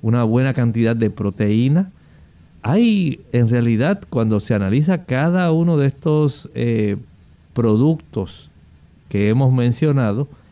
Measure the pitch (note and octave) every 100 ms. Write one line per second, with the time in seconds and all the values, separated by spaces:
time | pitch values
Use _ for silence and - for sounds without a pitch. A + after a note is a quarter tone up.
0 | A2+ B2 A2+ A#2 C3+ C3 A#2+ A2+ A2+ A#2
1 | A2 - G2+ F#2+ G#2 G#2+ B2+ D#3+ F#3+ -
2 | - - - _ - - A2 F3 A#3 G#3
3 | E3 - - B2 A#2 A#2+ A#2 A2 C#3+ G3+
4 | - - A2+ G#2+ - A2 F#2+ A#2+ D3+ F3+
5 | F#3 B2+ D#3+ F3+ F3 D#3+ E3+ D#3+ C#3 -
6 | D#3 D3+ D3+ - - A#2+ A#2+ A2+ G#2 G2
7 | - - - - _ - A#2 G#2+ C#3+ D#3+
8 | - - F#2 - - - - - - -
9 | - G2+ G#2 A2+ C3+ C3 A#2+ A#2+ D#3 C#3
10 | A2+ G#2 C#3+ - -